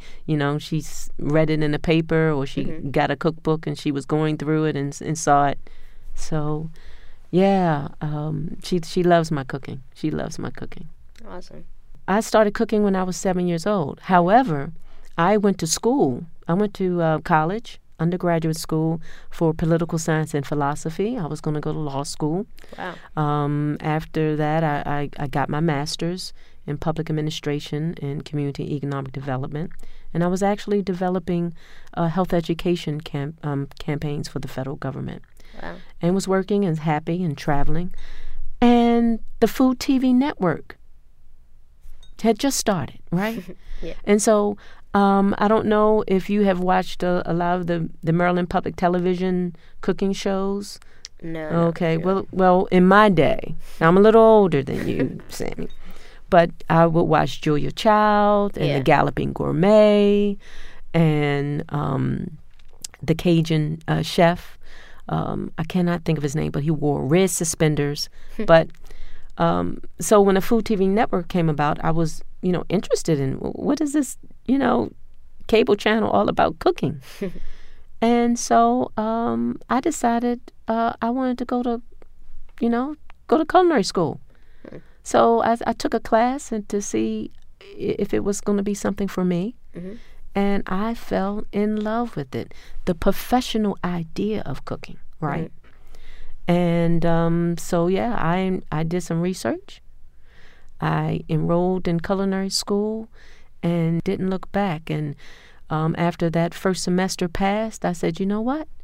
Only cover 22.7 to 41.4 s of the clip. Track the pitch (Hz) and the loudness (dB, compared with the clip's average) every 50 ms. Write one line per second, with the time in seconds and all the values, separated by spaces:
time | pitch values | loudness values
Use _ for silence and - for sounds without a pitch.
22.7 | - - 180 180 170 - - - - 156 151 147 147 147 143 143 147 147 147 147 | -12 -12 -10 -10 -12 -14 -18 -8 -4 -2 0 0 0 0 0 0 0 0 0 -2
23.7 | 147 - - 156 151 156 160 - - 160 156 156 151 151 156 151 156 160 165 151 | -2 -2 -2 -2 -2 -2 -4 -4 -2 -2 0 0 0 0 0 0 0 0 0 0
24.7 | 143 143 - 143 143 147 147 139 - - 147 135 - 147 131 - 147 147 165 170 | 0 -2 -2 -2 -2 -2 -4 -4 -6 -8 -6 -4 -2 -2 -2 0 0 0 0 0
25.7 | 147 139 147 151 - - 160 170 180 190 - - - - - - - - - - | 0 -2 -4 -4 -6 -4 -4 -4 -4 -6 -10 -12 -14 -16 -18 -18 -20 -14 -10 -8
26.7 | 147 143 - 160 156 165 156 - 156 151 151 156 160 - - 147 147 147 - - | -8 -4 -4 -4 -2 -2 -4 -4 -2 -2 -2 -4 -6 -6 -4 -4 -4 -4 -6 -6
27.7 | 151 147 160 165 - - 143 139 139 160 - - - 147 143 143 139 - - - | -6 -4 -4 -4 -6 -6 -6 -6 -6 -8 -8 -6 -6 -4 -4 -4 -4 -6 -6 -6
28.7 | 147 139 143 143 139 139 135 131 - 135 135 139 127 127 139 147 147 147 175 - | -6 -4 -4 -4 -4 -6 -6 -8 -10 -8 -6 -4 -4 -4 -4 -6 -6 -6 -8 -8
29.7 | - - - - - - - - - 160 175 180 185 185 196 196 208 202 - 202 | -8 -8 -8 -8 -10 -10 -10 -4 -2 0 0 0 0 0 0 0 0 -2 -2 -2
30.7 | 208 202 185 202 180 175 185 180 185 190 175 - 175 170 170 170 165 - - - | -2 0 0 -2 -2 -2 -2 0 0 -2 -2 -2 -2 -2 -2 -4 -6 -10 -14 -16
31.7 | - - - - - - 170 165 160 190 180 - 185 170 165 - 170 165 - 180 | -16 -16 -16 -10 -4 -2 -2 0 0 0 0 2 2 0 0 0 -4 -2 0 0
32.7 | 175 170 - 156 147 151 156 - - 143 139 147 160 - - 147 143 139 139 139 | 0 0 -2 -4 -6 -6 -8 -8 -6 -6 -6 -6 -8 -8 -6 -4 -4 -4 -4 -6
33.7 | - - - 160 147 - - 147 147 147 135 - - 143 139 139 - 131 135 135 | -10 -10 -6 -4 -4 -4 -4 -4 -4 -4 -6 -6 -6 -8 -8 -6 -6 -6 -6 -8
34.7 | 139 139 - 135 139 139 135 135 - - - - - - - - - - - 170 | -8 -6 -6 -8 -6 -6 -8 -8 -10 -12 -16 -18 -20 -20 -20 -16 -12 -10 -10 -10
35.7 | 175 185 - - - - 170 170 185 190 - 190 190 190 190 - 208 202 202 175 | -10 -12 -14 -16 -8 -2 0 2 2 2 2 2 0 0 2 2 2 2 2 2
36.7 | 156 156 147 165 151 151 160 170 170 180 185 160 139 - - 165 143 143 - - | 0 0 0 0 0 0 0 -2 -2 -2 -2 -2 -4 -2 0 2 6 6 8 8
37.7 | 156 165 - 185 - - - - - - - - - - - - - - 247 240 | 6 6 4 0 -2 -2 -2 -2 -2 -2 0 0 2 2 2 0 4 6 6 8
38.7 | 240 240 233 240 233 233 233 233 226 214 - - - - 226 208 - - 262 262 | 8 8 6 6 4 4 4 2 2 0 -2 -4 2 2 2 2 4 4 4 4
39.7 | 254 254 - - 269 254 254 262 247 247 277 302 - - 185 170 143 - - - | 4 2 0 0 2 4 4 4 4 4 4 2 0 0 0 0 0 0 -6 -12
40.7 | - - - - - - - - - - - - - - | -18 -20 -20 -20 -20 -20 -20 -20 -20 -20 -18 -18 -18 -18